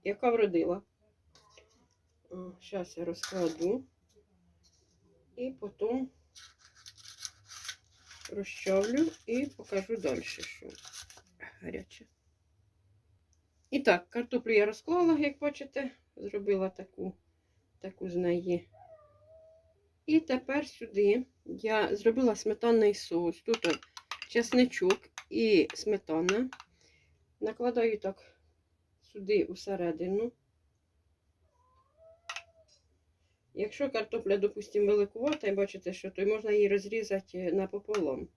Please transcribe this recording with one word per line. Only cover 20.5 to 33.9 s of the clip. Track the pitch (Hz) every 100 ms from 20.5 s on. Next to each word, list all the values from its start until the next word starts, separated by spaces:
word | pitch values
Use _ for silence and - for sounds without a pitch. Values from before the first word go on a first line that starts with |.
| 277 302
сюди | - 233 196 202 226 254 _
я | - 190 214 220 202 208
зробила | 226 226 254 208
сметанний | 214 214 233 226 208
соус. | 202 - 170 170 170
Тут | - 233 170
от | - - - _ - -
чесничок | 233 233 247 247 - 185 202 - - -
і | 214 226 190 -
сметана. | - - 196 - 160 180 202 254 - - _ _ _ _ _ _ _
Накладаю | 220 220 247 240 226 214
так | 190 196 - _ _ _ _ _ _ _
сюди | _ 208 196 208
усередину. | - 185 - 190 175 160 180 196 240 _ _ _ _ _ _ _ _ _ _ _ _ _ _ _ 571 659 659 659 679 659 679 659 640 _ _ _ _ _ _ _ _
Якщо | - 208 - 277